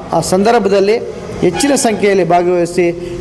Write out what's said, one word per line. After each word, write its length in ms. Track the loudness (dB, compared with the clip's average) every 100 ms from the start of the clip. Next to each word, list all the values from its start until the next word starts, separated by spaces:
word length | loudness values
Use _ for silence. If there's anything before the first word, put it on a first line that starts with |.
| -4
ಆ 80 | -2
ಸಂದರ್ಭದಲ್ಲಿ 760 | 0 2 2 2 2 2 2 0 -4 -12 -12 -2
ಹೆಚ್ಚಿನ 340 | -2 0 0
ಸಂಖ್ಯೆಯಲ್ಲಿ 540 | 2 0 0 0 2 2
ಭಾಗವಹಿಸಿ 880 | 2 2 0 0 0 -2 -2 -8 -4